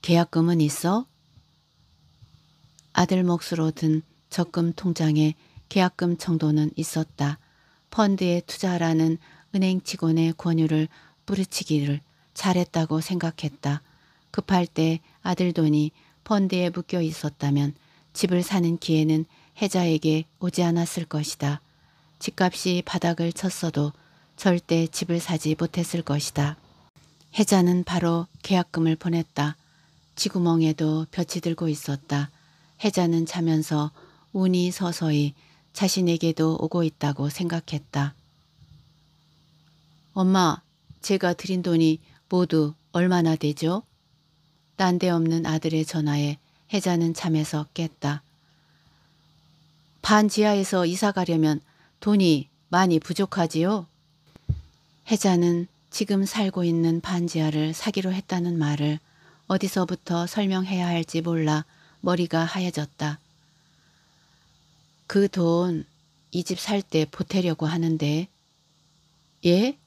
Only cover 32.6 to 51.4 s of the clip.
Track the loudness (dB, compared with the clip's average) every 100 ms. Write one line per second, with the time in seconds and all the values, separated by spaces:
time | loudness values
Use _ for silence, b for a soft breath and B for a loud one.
32.6 | b b -2 0 2 0 -2 -2 0 0
33.6 | 0 -2 -2 B B B B -2 2 2
34.6 | 0 -2 -6 -2 0 2 0 -4 b b
35.6 | b -2 0 2 2 2 0 0 0 0
36.6 | -2 0 -2 -2 -4 -2 -4 -4 -4 -4
37.6 | -6 -10 -6 -4 -4 -6 _ _ _ _
38.6 | -20 -20 _ _ _ _ _ _ _ _
39.6 | _ _ _ _ _ 0 2 4 2 0
40.6 | _ _ _ -16 -2 0 0 -2 -4 -4
41.6 | 0 4 4 2 b b _ 0 2 2
42.6 | 0 -4 _ 0 2 4 2 2 -2 -2
43.6 | -2 -2 -6 _ _ _ _ _ _ _
44.6 | _ -2 0 2 2 2 2 0 0 -2
45.6 | 0 -2 -2 -2 0 0 -2 -4 b b
46.6 | b -4 0 0 0 -2 0 0 0 -4
47.6 | -6 -6 -8 _ -6 -6 _ _ b b
48.6 | b b b b b b b _ _ _
49.6 | _ _ _ _ 2 4 4 2 2 2
50.6 | 0 0 0 0 0 0 0 2